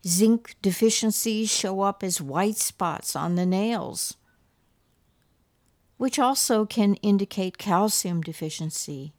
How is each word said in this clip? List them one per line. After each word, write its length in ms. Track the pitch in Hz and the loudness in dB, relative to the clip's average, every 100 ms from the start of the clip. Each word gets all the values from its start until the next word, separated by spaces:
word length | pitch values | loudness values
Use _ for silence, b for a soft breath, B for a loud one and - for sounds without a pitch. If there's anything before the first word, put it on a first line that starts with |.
| 185 | 0
Zinc 480 | 175 220 233 - - | 4 4 4 0 -2
deficiencies 880 | 190 175 226 - 220 208 233 214 220 | -2 2 2 4 0 0 -2 -2 0
show 280 | - 196 190 | 0 -2 0
up 220 | 196 196 | 0 0
as 180 | 190 175 | -4 -4
white 360 | 139 147 202 214 | -2 0 0 0
spots 600 | - - 175 151 - - | -4 -2 -4 -4 -6 -4
on 180 | 170 175 | -2 0
the 100 | 180 | 2
nails, 680 | 185 220 226 - - - - _ _ _ _ _ _ _ _ _ _ _ _ _ _ _ _ _ _ | 0 0 -2 -4 -6 -8 -10 _ _ _ _ _ _ _ _ _ _ _ _ _ _ _ _ _ _
which 200 | 262 269 | -2 2
also 480 | 254 269 - 220 214 | 2 2 2 2 2
can 300 | - 202 202 | 2 2 2
indicate 640 | 208 202 196 - 185 - | 2 2 0 -4 -4 -4
calcium 640 | 208 180 208 - 185 170 | 0 2 2 0 -2 -4
deficiency. 920 | 160 156 156 - 160 - - 143 147 | -4 -8 -8 -6 -6 -6 -8 -10 -12